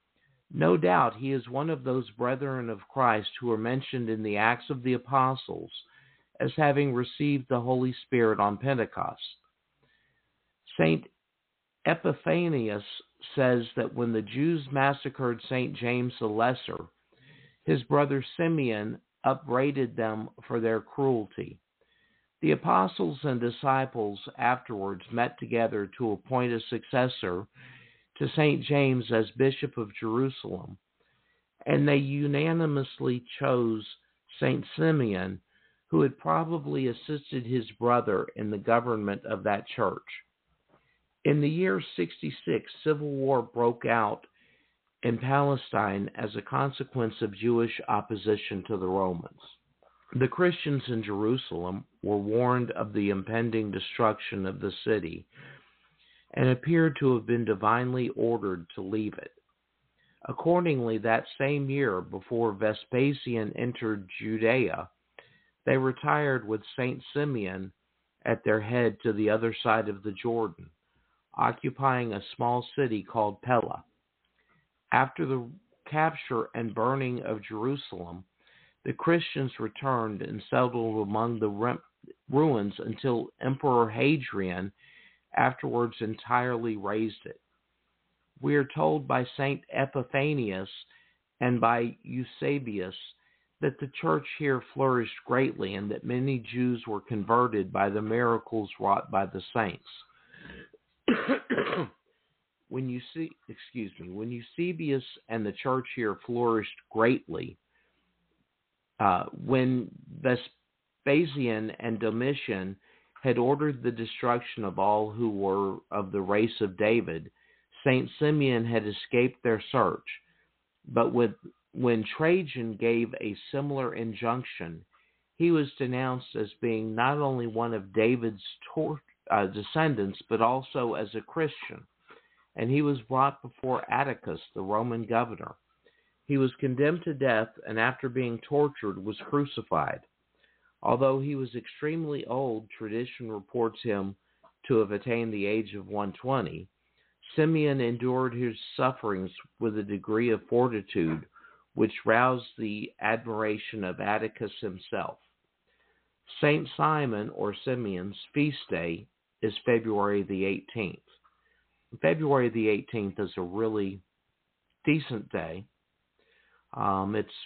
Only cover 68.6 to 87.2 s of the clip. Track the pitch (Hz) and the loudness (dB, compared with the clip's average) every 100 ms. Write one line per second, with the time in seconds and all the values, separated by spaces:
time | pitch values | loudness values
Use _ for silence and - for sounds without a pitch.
68.6 | 107 123 113 101 113 104 104 110 113 107 | 2 2 2 2 -2 2 4 4 2 0
69.6 | 120 110 107 101 104 92 120 117 107 82 | 2 2 2 -4 -8 -6 -2 0 -2 -6
70.6 | 87 _ _ _ _ _ _ - 117 123 | -20 _ _ _ _ _ _ 0 0 0
71.6 | 135 131 135 123 117 101 - - 120 123 | -6 0 0 2 0 -4 -8 -4 0 0
72.6 | 120 - 131 110 - 113 104 101 120 120 | -2 -2 0 -2 -2 0 0 -2 2 2
73.6 | - - - _ _ _ _ _ _ _ | 2 -6 -12 _ _ _ _ _ _ _
74.6 | _ _ - 120 131 - 143 131 120 151 | _ _ 2 2 2 0 -2 -2 -4 -14
75.6 | _ _ - 151 160 151 - 117 - 117 | _ _ -6 0 0 0 -4 -4 -4 -4
76.6 | 113 104 120 135 127 123 - 110 101 107 | -4 0 0 0 -2 -4 -4 -6 -6 -4
77.6 | 123 139 - 90 87 87 - _ _ _ | -4 -4 -8 -12 -12 -14 -16 _ _ _
78.6 | _ _ 139 123 - 170 - 143 131 - | _ _ -10 -4 2 2 0 -4 -4 -4
79.6 | 110 - 139 123 110 101 - 110 - 127 | -8 -4 -2 0 -2 -6 -8 -8 -2 2
80.6 | 127 120 113 110 101 107 117 113 107 101 | 2 0 -2 -2 0 0 -2 0 -2 0
81.6 | 120 - _ _ - - - 139 156 117 | -2 -4 _ _ -20 -20 -2 2 4 4
82.6 | 101 - 113 110 135 117 - - 131 135 | 0 -4 -8 -4 0 0 -2 -6 -4 0
83.6 | 143 120 113 113 135 156 127 101 92 90 | 4 4 4 4 2 2 0 -4 -2 -2
84.6 | 98 _ - - - _ _ - 123 127 | -6 _ -20 -20 -20 _ _ 2 2 2
85.6 | 135 120 117 - 110 110 - 123 123 117 | -4 0 -2 -2 -6 -6 0 0 2 -2
86.6 | 117 104 98 110 110 104 | -2 -4 -2 -2 -2 -6